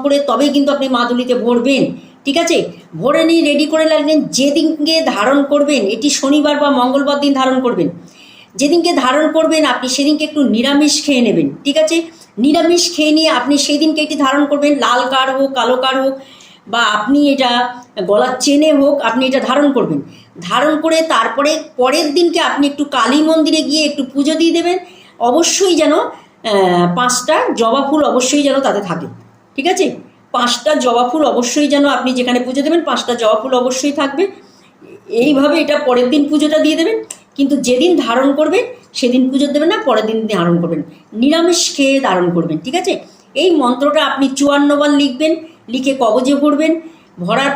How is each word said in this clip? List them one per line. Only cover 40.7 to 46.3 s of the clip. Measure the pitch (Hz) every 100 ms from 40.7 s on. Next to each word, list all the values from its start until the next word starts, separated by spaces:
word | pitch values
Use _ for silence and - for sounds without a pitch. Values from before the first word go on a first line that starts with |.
| 160 - - -
নিরামিষ | 208 262 330 339 339 - -
খেয়ে | 269 269
ধারণ | 254 180 175
করবেন, | 170 151 156
ঠিক | 254
আছে? | 330 370 - - - _
এই | 262 359
মন্ত্রটা | 320 247 254 285 294
আপনি | 277 269 269
চুয়ান্ন | 269 285 285 285 285
বার | 294
লিখবেন, | 285 285 247 311 330 - - -
লিখে | 254 277 269
কবজে | 233 233 247